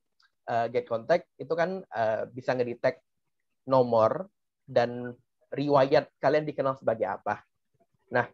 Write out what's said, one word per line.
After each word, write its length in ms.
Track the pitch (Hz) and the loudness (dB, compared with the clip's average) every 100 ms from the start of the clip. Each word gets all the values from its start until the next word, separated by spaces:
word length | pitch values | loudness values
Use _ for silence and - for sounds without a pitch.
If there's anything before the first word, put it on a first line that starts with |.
| _ _ _ _ - | _ _ _ _ -4
eh, 220 | 120 117 | -2 0
Get 160 | 123 120 | -2 -4
Contact 400 | 113 123 170 - - | -4 0 0 -2 -14
itu 120 | 135 165 | -6 -2
kan, 240 | 170 190 - | -2 -4 -8
eh, 340 | 113 110 107 107 | -2 -2 -2 -4
bisa 240 | 123 135 | -8 -4
ngedetect 480 | 127 120 120 131 - _ _ _ _ _ _ - | -2 -2 -2 -2 -2 _ _ _ _ _ _ 0
nomor 640 | 131 123 117 110 139 190 _ _ _ - | 2 4 4 4 2 -10 _ _ _ -2
dan 480 | 127 120 120 123 123 _ _ _ | 0 0 -2 -12 -14 _ _ _
riwayat 560 | 131 143 143 135 147 139 _ | -6 2 4 4 2 0 _
kalian 220 | 139 151 151 | 0 0 -2
dikenal 300 | 143 135 135 | -4 -4 -4
sebagai 300 | 127 113 95 | -4 -2 -4
apa. 340 | 98 - 104 - _ _ _ _ _ - | -6 -6 -6 -8 _ _ _ _ _ -6
Nah, 140 | 123 117 | -4 -2